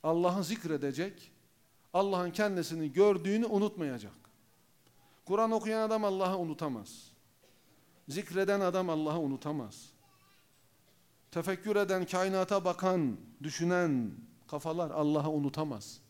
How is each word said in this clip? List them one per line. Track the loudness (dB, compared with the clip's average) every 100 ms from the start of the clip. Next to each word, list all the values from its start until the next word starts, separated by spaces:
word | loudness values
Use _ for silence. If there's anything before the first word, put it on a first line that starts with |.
Allah'ı | 2 2 2 2
zikredecek, | -2 -4 -2 -2 -2 -4 -6 -8 -20 _ _ _ _ _ _
Allah'ın | 2 2 2 0
kendisini | 0 0 2 -2 -2 -2
gördüğünü | 6 6 6 2 2 2
unutmayacak. | 2 0 -2 -6 -6 -10 -18 -20 _ _ _ _ _ _ _ _ _ -2
Kur'an | 0 2
okuyan | 2 0 0
adam | 2 2
Allah'ı | 0 2 0 0
unutamaz. | -4 -4 -4 -6 -10 -18 -20 -20 _ _ _ _ _ _ _ _ -10
Zikreden | -8 -4 0 2 2
adam | 2 2 0
Allah'ı | 0 0 0
unutamaz. | -2 -4 -4 -6 -8 -14 -20 _ _ _ _ _ _ _ _ _ _ _ _ _ _
Tefekkür | -6 -4 -4 0 2
eden, | 2 0 0
kainata | 0 2 2 2 2 0
bakan, | 0 2 2 2 -2 -10 -12
düşünen | -8 -2 2 2 2 2 -2 -8 -18 -20 -10
kafalar | -6 -4 -4 -2
Allah'ı | 0 2 2 0
unutamaz. | 0 -2 -2 -6 -6 -12 -18